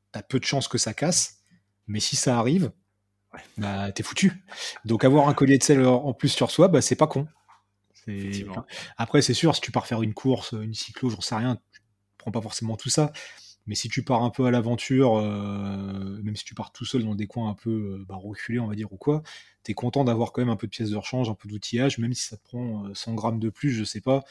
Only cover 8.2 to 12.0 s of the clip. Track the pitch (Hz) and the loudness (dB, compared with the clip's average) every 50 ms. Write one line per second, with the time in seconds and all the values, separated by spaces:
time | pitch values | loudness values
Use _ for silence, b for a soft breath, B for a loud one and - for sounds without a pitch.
8.2 | 98 98 101 101 101 101 95 - - B B B B B B B 117 - - 147 | -6 -6 -6 -6 -8 -8 -10 -12 -12 B B B B B B B -4 2 2 4
9.2 | - - 120 - - 160 135 - - - - 120 - - 123 110 113 110 107 - | 4 4 2 2 4 2 2 2 -2 -2 -2 -2 -2 -2 -2 -2 -2 -2 -2 -2
10.2 | - 131 127 113 - - 117 107 107 110 110 - - - - - - 123 110 92 | 0 0 0 0 -2 -6 -8 -8 -6 -8 -8 -8 -10 -10 -8 -4 -4 -4 -4 -4
11.2 | - - 120 110 117 127 120 - _ _ _ - _ _ _ _ | -6 -4 -4 -2 0 -2 -2 -4 _ _ _ -20 _ _ _ _